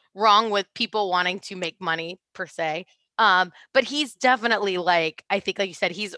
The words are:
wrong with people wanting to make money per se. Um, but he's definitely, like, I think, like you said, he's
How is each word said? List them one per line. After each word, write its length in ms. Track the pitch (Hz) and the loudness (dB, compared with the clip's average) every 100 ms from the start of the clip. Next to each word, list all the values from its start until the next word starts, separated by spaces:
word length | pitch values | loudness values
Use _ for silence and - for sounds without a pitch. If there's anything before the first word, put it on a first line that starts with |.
| _ | _
wrong 380 | 190 220 202 226 | 2 4 6 4
with 200 | 202 190 - | -2 -2 -6
people 340 | 233 214 196 | -4 -2 0
wanting 300 | 180 180 190 | 0 0 -4
to 160 | - 185 | -10 -8
make 260 | 170 - | -8 -6
money 380 | 175 165 165 190 _ | -4 -4 -6 -14 _
per 120 | - 175 | -14 -12
se. 400 | - 160 160 - _ _ - | -6 -4 -6 -10 _ _ 2
Um, 340 | 214 185 180 - - | 4 4 2 -6 -2
but 100 | 269 | -2
he's 300 | 233 285 285 | 0 -4 -6
definitely, 640 | - 254 254 233 208 202 180 | 0 2 2 0 0 0 0
like, 480 | 175 175 160 - - | 2 2 0 -6 -4
I 80 | 202 | -4
think, 180 | 196 185 | -4 -4
like 120 | 190 | -6
you 40 | |
said, 180 | 165 180 | -2 -4
he's 220 | 175 208 | -4 -10